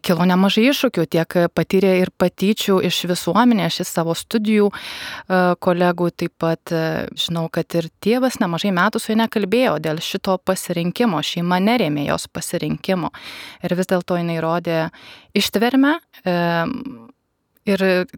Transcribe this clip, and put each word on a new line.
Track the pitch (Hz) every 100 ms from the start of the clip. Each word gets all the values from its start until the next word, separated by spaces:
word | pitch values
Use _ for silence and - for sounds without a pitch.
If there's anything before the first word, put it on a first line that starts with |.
kilo | - 165 180
nemažai | 180 196 202 240
iššūkių, | 285 254 - 160
tiek | 165 165 180 170 -
patyrė | 160 190 196 185
ir | 185 -
patyčių | 180 - 196 220 - 185 175
iš | - 175
visuomenės, | 180 - 185 247 220 165 -
iš | 180
savo | - 165 165
studijų, | - 233 214 214 202
e, | - - - - - - 185 180 175
kolegų. | - 175 180 175 175
Taip | - 170 -
pat, | 165 165 -
e, | 165 160 160 -
žinau, | - - 165 165
kad | - 160
ir | 170 165 -
tėvas | 196 247 254 -
nemažai | 185 170 208
metų | 175 196 226
su | -
ja | 220
nekalbėjo | 226 214 190 233 254 156
dėl | 156 156
šito | - 196 - 185
pasirinkimo, | - 190 - 175 170 - 240 156
šeima | 151 - 175 180
nerėmė | 196 240 165 147 147
jos | 165 -
pasirinkimo. | - - 175 156 156 - 185 151 - - - - -
Ir | 175 180
vis | 185
dėlto | 185 175 175
jinai | 170 165
rodė | 160 170 170 165 160 - - - -
ištvermę, | 208 - 202 240 262 277 330 _ -
e, | 185 175 170 170 165 - - 120 226 _ _ _ _ _ -
ir | 196 190 185 180